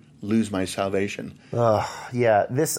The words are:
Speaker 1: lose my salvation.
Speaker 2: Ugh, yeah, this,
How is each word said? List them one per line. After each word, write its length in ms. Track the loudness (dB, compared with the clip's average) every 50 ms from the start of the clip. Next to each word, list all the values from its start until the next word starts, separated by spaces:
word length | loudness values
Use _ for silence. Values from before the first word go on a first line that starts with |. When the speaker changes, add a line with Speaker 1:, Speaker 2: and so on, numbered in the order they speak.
| -20 -20 -20 -12
Speaker 1:
lose 300 | -4 0 0 0 0 0
my 140 | -2 -2 -2
salvation. 760 | -2 -2 -4 -2 -2 0 -2 -2 -2 -4 -8 -12 -12 -14 -16 -14 -6
Speaker 2:
Ugh, 360 | -2 2 4 4 4 4 2 -2 -6 -12 -12 -6 -2
yeah, 320 | 0 4 4 4 4 4 2
this, 280 | 0 -2 -2 -2 -2